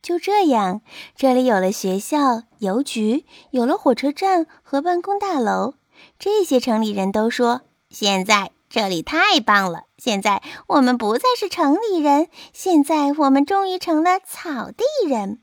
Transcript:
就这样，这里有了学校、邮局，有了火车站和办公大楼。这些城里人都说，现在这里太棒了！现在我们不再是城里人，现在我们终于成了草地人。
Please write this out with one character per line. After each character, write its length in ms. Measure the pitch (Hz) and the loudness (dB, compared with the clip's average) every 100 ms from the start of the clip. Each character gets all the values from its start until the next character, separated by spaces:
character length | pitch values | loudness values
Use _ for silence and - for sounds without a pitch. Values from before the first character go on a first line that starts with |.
就 180 | - 349 | -4 -4
这 280 | - 415 349 | 0 2 4
样， 340 | 240 190 208 _ - - _ | 2 0 -4 _ -20 -20 _
这 180 | 269 | 2
里 120 | 254 254 | 4 4
有 160 | 202 | 2
了 100 | 185 | 2
学 260 | 220 190 190 | -2 -4 -4
校、 460 | - 302 277 233 - _ | -2 0 0 0 -6 _
邮 260 | 202 208 | -4 -2
局， 420 | 285 233 214 262 - - _ | -2 -2 0 -2 -4 -20 _
有 140 | 254 240 | -2 0
了 120 | 370 | 2
火 180 | 302 233 | 2 0
车 160 | 277 | -2
站 360 | 294 381 370 320 - | -2 0 0 -2 -8
和 200 | _ 277 | _ -4
办 200 | 330 349 | 0 -2
公 160 | 349 403 | -2 -4
大 220 | 403 320 | -2 -2
楼。 360 | 220 190 208 - _ _ - _ | -2 -2 -4 -8 _ _ -20 _
这 240 | 381 427 | -2 0
些 160 | 359 254 | 2 0
城 220 | 247 220 | 0 -2
里 100 | 220 | -2
人 180 | 202 190 | -2 -2
都 200 | 208 220 | 0 -2
说， 320 | 233 240 247 _ _ _ | 0 0 -2 _ _ _
现 360 | - 208 190 185 | -4 -2 0 2
在 260 | 208 190 _ _ | 0 0 _ _
这 200 | 240 202 | -4 -2
里 120 | 175 | -4
太 380 | - 311 403 339 | -4 0 2 2
棒 320 | 226 208 190 | 2 2 2
了！ 120 | 165 - _ | -6 -14 _
现 240 | - 202 | -4 -2
在 220 | 208 196 - - - | 0 -2 -6 -20 -2
我 140 | 302 | 2
们 160 | 254 247 | 2 0
不 200 | 214 226 | 0 0
再 120 | 508 494 | 0 0
是 100 | 392 | -4
城 280 | - 302 320 | -2 0 2
里 240 | 466 359 | 0 0
人， 280 | 294 285 349 - - | 2 2 0 -6 -20
现 320 | - 381 330 | -8 2 2
在 300 | 285 320 285 | 4 2 0
我 160 | 294 277 | 2 2
们 160 | 269 285 | 4 2
终 240 | 392 392 | 0 0
于 100 | 370 | -4
成 240 | 349 311 | -2 0
了 160 | 339 381 | 2 0
草 520 | - - 349 269 208 | -4 -14 -10 -8 -10
地 120 | - 494 605 359 | -4 -4 0 -2
人。 320 | 247 196 226 | -2 -4 -10